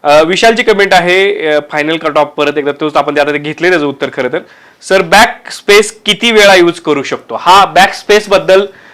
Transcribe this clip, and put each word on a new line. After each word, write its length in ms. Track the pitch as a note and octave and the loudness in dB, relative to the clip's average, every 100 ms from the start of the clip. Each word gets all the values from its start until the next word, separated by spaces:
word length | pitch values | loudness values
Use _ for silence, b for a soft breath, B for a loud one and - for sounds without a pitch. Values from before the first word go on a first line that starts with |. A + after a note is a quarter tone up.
अ, 200 | D3+ D3+ | 4 2
विशालची 400 | D#3+ F#3+ A3+ A#3 | 2 0 0 0
कमेंट 320 | A#3 G3+ G3 | -2 0 2
आहे, 520 | F#3 F3 F#3 G3 G3+ D#3 | 2 2 0 0 -2 -2
अ, 120 | D3+ D3 | -2 -2
फायनल 260 | D#3 D3+ E3 | -6 -4 -4
कट 220 | D#3+ D3 | -2 -2
ऑफ 80 | D3 | -2
परत 320 | - D3 D3 | -2 -2 -2
एकदा, 140 | C#3+ C#3+ | -4 -4
तोच 160 | D#3 D3 | -4 -2
आपण 220 | C#3+ D3 | -2 -2
आता 140 | C#3+ | -2
ते 60 | D3 | -4
घेतलेलंच 440 | D3 D3+ F3 F3 | -8 -4 -2 0
उत्तर 280 | D3 C#3 C3+ | -2 -4 -8
खरं 140 | C3 B2+ | -4 -6
तर. 60 | D#3 - b b b | -6 -10 b b b
सर, 200 | - F#3+ | -2 -2
बॅक 480 | E3+ G3 A#3 - - | 2 2 2 -2 -16
स्पेस 500 | - - G3+ G#3 - | -12 2 2 2 -6
किती 280 | - G#3 A#3 | -8 -4 0
वेळा 220 | G#3+ G3+ | 4 4
यूज 260 | F#3+ E3+ E3 | 4 2 0
करू 220 | - C#3+ | -4 -4
शकतो? 320 | C3 B2+ - | -4 -10 -10
हा, 300 | A2 F3 G3 | -6 2 4
बॅक 300 | F3+ E3+ G3 | 4 2 0
स्पेस 340 | - - G#3 G#3 | -2 0 0 2
बद्दल, 380 | G3 D#3 F#3+ G3+ B B | -2 2 2 0 B B